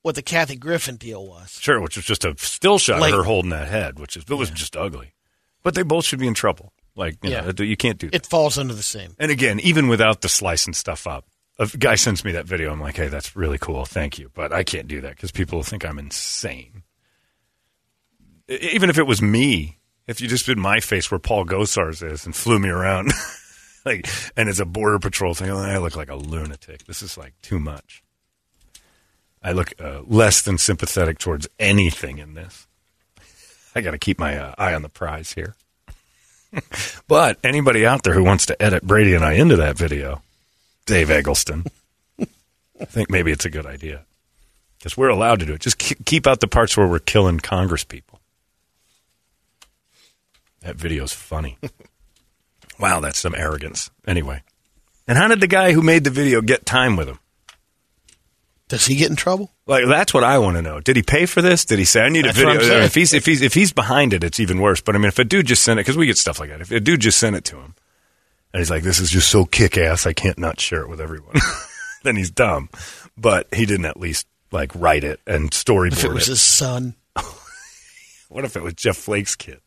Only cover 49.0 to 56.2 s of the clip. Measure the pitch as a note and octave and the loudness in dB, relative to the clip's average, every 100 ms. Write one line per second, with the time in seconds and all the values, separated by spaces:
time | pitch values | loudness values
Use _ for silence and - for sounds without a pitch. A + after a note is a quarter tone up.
49 | _ _ _ _ _ _ _ _ _ _ | _ _ _ _ _ _ _ _ _ _
50 | _ _ _ _ _ _ E2 D2 E2 D#2 | _ _ _ _ _ _ -14 -10 -6 -6
51 | C2+ - - D#2+ D2 A#1+ - _ _ _ | -6 -10 -10 -8 -8 -10 -14 _ _ _
52 | _ _ _ _ _ _ _ - G2 F2 | _ _ _ _ _ _ _ -4 0 0
53 | D2 - F2+ D#2+ D#2 D2+ - - - _ | -2 -4 -4 -4 -4 -4 -8 -10 -12 _
54 | - F2+ C#2 C2 _ _ _ _ _ _ | -4 -2 -2 -10 _ _ _ _ _ _
55 | - B2 G#3 A3 F#3+ F#3+ F#3 D#3+ D#3+ E3 | 0 2 4 4 4 4 6 6 6 6
56 | C#3 C3 | 4 2